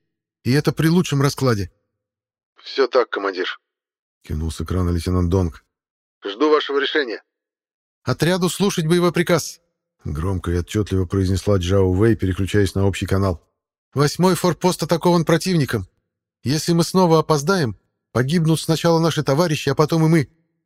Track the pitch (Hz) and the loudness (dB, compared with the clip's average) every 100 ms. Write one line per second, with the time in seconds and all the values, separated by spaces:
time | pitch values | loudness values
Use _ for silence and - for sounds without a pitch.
0 | _ _ _ _ 113 139 156 - 160 175 | _ _ _ _ 0 0 0 0 2 2
1 | - 143 139 - 131 110 95 _ _ _ | 0 0 0 0 0 0 -4 _ _ _
2 | _ _ _ _ _ _ - - 131 131 | _ _ _ _ _ _ -12 -2 0 2
3 | 113 - 98 90 90 - _ _ _ _ | 0 -4 -6 -6 -8 -8 _ _ _ _
4 | _ _ - 78 80 - 80 90 87 87 | _ _ -10 -6 -6 -8 -6 -2 -2 -2
5 | 87 90 87 95 87 - _ _ _ _ | -2 0 2 0 0 -6 _ _ _ _
6 | _ _ 101 101 151 151 143 139 131 156 | _ _ -14 -2 2 2 2 -2 0 -2
7 | 127 98 - _ _ _ _ _ _ _ | -4 -8 -14 _ _ _ _ _ _ _
8 | - 127 156 185 175 - 196 180 156 175 | -6 -2 0 0 -2 -2 -2 -2 0 2
9 | 175 170 170 170 - - _ _ _ _ | 2 0 0 0 -2 -14 _ _ _ _
10 | 90 73 87 92 87 87 85 107 101 95 | -10 -6 -4 -4 -2 -4 -2 -4 -2 -2
11 | 92 98 95 95 - 101 85 98 92 92 | -2 -2 0 0 0 0 2 2 2 4
12 | 113 107 95 92 95 104 98 95 98 90 | 2 2 -2 -2 0 2 2 0 -2 -2
13 | 92 95 98 85 _ _ _ _ _ 127 | -2 0 0 -4 _ _ _ _ _ -2
14 | 143 - 185 170 180 156 185 170 160 170 | 0 2 0 2 0 0 -2 -2 -2 0
15 | 180 175 160 165 185 175 131 117 92 _ | 2 2 2 0 0 0 0 -4 -6 _
16 | _ _ _ _ 120 151 - 170 165 185 | _ _ _ _ -4 -2 0 0 2 2
17 | 180 160 - 156 147 196 131 98 _ _ | 4 4 2 0 2 0 0 -4 _ _
18 | _ 113 131 175 156 156 - 160 170 165 | _ -2 0 0 2 0 0 0 2 2
19 | 165 151 143 139 175 151 - 139 151 165 | 2 -2 -2 0 0 0 -2 0 0 2
20 | 160 165 123 _ _ _ | 4 2 0 _ _ _